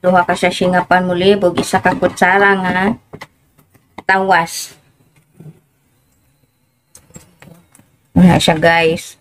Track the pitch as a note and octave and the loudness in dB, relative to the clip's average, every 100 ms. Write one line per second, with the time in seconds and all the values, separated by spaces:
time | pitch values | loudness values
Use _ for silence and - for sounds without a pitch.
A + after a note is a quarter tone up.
0 | F3+ F#3 E3+ F3+ F3+ F#3 F3+ F3+ F#3+ F3+ | 2 0 0 -2 -2 -2 -2 -2 0 0
1 | F3+ F3 F#3 G3+ F3+ E3+ - F#3+ F#3 C3 | 0 0 2 2 0 -2 -4 -2 -2 -2
2 | F3+ - F3+ G3 G3+ G3 F#3 F3+ G3 A#3+ | -4 0 0 2 2 0 -2 -2 -4 -6
3 | _ - - _ _ _ _ _ _ - | _ -20 -20 _ _ _ _ _ _ -20
4 | - F#3+ F#3+ F3+ E3+ - - - _ _ | -2 -2 2 0 0 -8 -16 -20 _ _
5 | _ _ _ _ D#3 - _ _ _ _ | _ _ _ _ -20 -20 _ _ _ _
6 | _ _ _ _ _ _ _ _ _ - | _ _ _ _ _ _ _ _ _ -20
7 | _ - _ _ - - _ _ _ _ | _ -20 _ _ -20 -20 _ _ _ _
8 | _ - F3+ D3+ - E3 E3+ E3 E3 E3+ | _ 4 4 4 0 0 2 2 0 -2
9 | - - | -10 -18